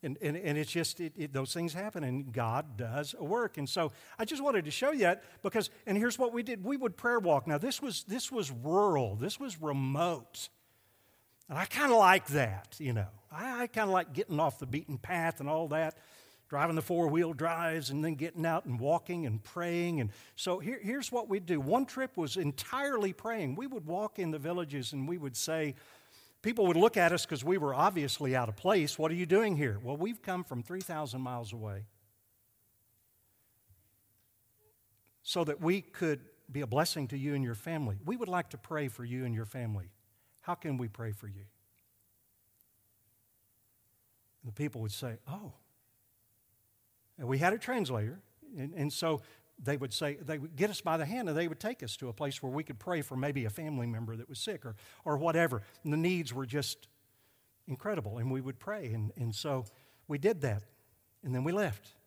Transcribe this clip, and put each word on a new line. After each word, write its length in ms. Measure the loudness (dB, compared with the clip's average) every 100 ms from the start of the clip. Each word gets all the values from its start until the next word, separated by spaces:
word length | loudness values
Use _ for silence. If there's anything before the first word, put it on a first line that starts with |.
And, 120 | -6 -4
and, 160 | -2 -2
and 220 | 0 0
it's 120 | 0
just, 280 | 0 -2 -2
it, 120 | -8 -6
it, 160 | -4
those 220 | -2 -4 -2
things 180 | -2
happen, 300 | -2 -6 -4
and 280 | -2 -2 -4
God 460 | -2 0 0 -4 -6
does 380 | -4 -4 -4 -6
a 60 |
work. 340 | -2 0 -2 -2
And 100 | -4
so 240 | 0 0 -2 -20 -6
I 60 | -4
just 180 | -2
wanted 220 | 2 2 0
to 60 |
show 200 | 0 0
you 80 | 4
that 240 | 4 4 -2 -6
because, 300 | -2 0 -2 -6 -2
and 100 | 2
here's 220 | 2 2
what 140 | 0
we 100 | 0
did. 200 | -4 -4
We 140 | -2 0
would 180 | 0 0
prayer 240 | 2 4
walk. 280 | 6 4 4
Now, 100 | 0
this 240 | 0 -2
was, 220 | -4 -6
this 280 | -6 -6 -4
was 200 | -4 -4
rural. 640 | -4 2 4 6 4 2 0
This 240 | -4 -4
was 200 | -8 -6
remote. 920 | -4 0 0 2 0 -2 -8 -12 -12 _ _ _ _ _ _ _ _ _ -8
And 80 | -4
I 80 | -2
kinda 300 | 2 6 10
like 320 | 10 10 6
that, 480 | 2 2 0 -10 -8
you 160 | -2
know. 140 | 0 -2 -6 _
I, 320 | -10 -6 -4
I 40 | -4
kinda 240 | 0 4
like 220 | 4 2
getting 260 | -4 -2 2
off 200 | 2 0
the 80 | -6
beaten 320 | -6 -4 -10
path 400 | -4 0 0 0
and 100 | 0
all 200 | 0 0
that, 280 | 0 0 -2 -20 -20 -20 -20 _
driving 280 | 0 2 2
the 60 |
four-wheel 520 | 2 2 4 4 2
drives 560 | 2 0 2 0 0 -2
and 160 | -2 -2
then 100 | -2
getting 300 | -4 -2 0
out 200 | 0 0
and 140 | -2
walking 460 | 2 2 2 -4 -2
and 180 | -4
praying. 560 | -4 -4 -2 0 0 0
And 120 | -2 -4 -20 -8
so 240 | -2 -2
here, 200 | -2 -6
here's 300 | -4 -4 -2
what 160 | -4 0
we'd 180 | -2 0
do. 120 | 0
One 260 | 4 2 2
trip 300 | -2 -4 -2
was 220 | -2 0
entirely 760 | -2 -2 -4 -2 0 2 0
praying. 420 | -2 -4 -2 -2 -4
We 120 | -6
would 180 | -8 -4
walk 340 | -2 -2 -2
in 100 | -2
the 100 | -2
villages 540 | -2 -2 -2 -4 -4
and 160 | -4 -4
we 80 | -2
would 180 | -4 -4
say, 400 | -2 0 0 -4 -14 -20 -20 -20 -20 _
people 260 | -2 4 6
would 100 | 8
look 180 | 8 8
at 160 | 6
us 140 | 6 0
'cause 180 | -2
we 140 | 2 2
were 160 | 2
obviously 600 | 4 4 4 -2 0 2
out 140 | 2 0
of 80 | 0
place. 420 | 4 4 4 0
"What 140 | 0
are 40 | 0
you 100 | 4
doing 320 | 4 6 2
here?" 200 | 2 0
"Well, 140 | -4 -2
we've 240 | -2 -4
come 240 | -4 -4 -4
from 180 | -6
three 160 | -6 -6
thousand 400 | -4 -4 -4 -4
miles 320 | -4 -6 -6
away 340 | -8 -6 -6 -10 _ _ _ _ _ _ _ _ _ _ _ _ _ _ _ _ _ _ -20 _ _ _ _ _ _ _ _ _ _ _ _ _ _
so 200 | -4 0
that 160 | 0 0
we 220 | 2 2
could 400 | 0 -2 0 0 -4 -20 _
be 120 | -6
a 60 | 0
blessing 420 | 2 2 0 -4
to 80 | -2
you 180 | 0 0
and 80 |
your 120 | 0 -2
family. 420 | -4 -2 -2 -2 -4
We 100 | -4
would 140 | 0
like 220 | -2 -2
to 60 | -10
pray 300 | -6 -4 -4
for 160 | -6
you 220 | -6 -4 -2
and 100 | -2
your 100 | -4
family. 440 | -6 -4 -4 -6 _ _ _ _ _
How 140 | -8 -6
can 220 | -2 -2
we 100 | -4
pray 240 | -4 -6
for 160 | -6 -10
you?" 160 | -14 -16 _ _ _ _ _ _ _ _ _ _ _ _ _ _ _ _ _ _ _ _ _ _ _ _ _ _ _ _ _
And 100 | -14
the 20 | -4
people 240 | -4 -2
would 140 | -6
say, 240 | -4 -8 -8 -10
"Oh." 240 | -12 -12 -18 _ _ _ _ _ _ _ _ _ _ _ _ _ _ _ -10
And 80 | -2
we 120 | 4
had 120 | 4
a 60 | 2
translator, 600 | 0 -2 0 0 -2 -6 -16 _ -16 -8
and, 200 | -8 -2
and 180 | -2
so 300 | 0 0 0 -4 -20 _ _
they 180 | -4 -2
would 160 | -2
say, 260 | -2 -2 -4
they 160 | -6 -6
would 180 | -6 -2
get 140 | -2
us 120 | 0
by 160 | 0 0
the 80 | 0
hand, 200 | -2 -2
and 80 | 0
they 120 | 0
would 120 | -2
take 220 | -6 -6
us 160 | -8 -8
to 120 | -8
a 40 |
place 300 | -4 -4 -4
where 80 | -4
we 120 | -4
could 140 | -6 -8
pray 240 | -4 -2
for 140 | -2 -2
maybe 300 | -2 0 -2
a 40 |
family 380 | -4 -4 -2 -2
member 280 | -2 -6 -8
that 140 | -10
was 80 | -8
sick 300 | -6 -6 -8
or, 80 | -14 -16 -10
or 140 | 0 2
whatever. 460 | 4 6 4 2 -6 -10
And 80 | -2
the 60 | 2
needs 340 | 4 2 -2
were 140 | -4 -4
just 420 | -2 -4 -6 -12 _ _ _ _ _ _ _ -10
incredible, 520 | -6 -2 -2 -4 -4
and 100 | -2
we 100 | -2
would 200 | -4 -8
pray. 340 | -6 -6 -4
And, 180 | -2 -4 -2
and 160 | -4
so 320 | -4 -2 -2 -4 -14 -20 _ _
we 120 | 0
did 220 | 2 2
that, 200 | 0 -2 -4 _ _ _ _ _
and 100 | -4
then 100 | -2
we 80 | 0
left. 380 | 0 0 -2 -12 -20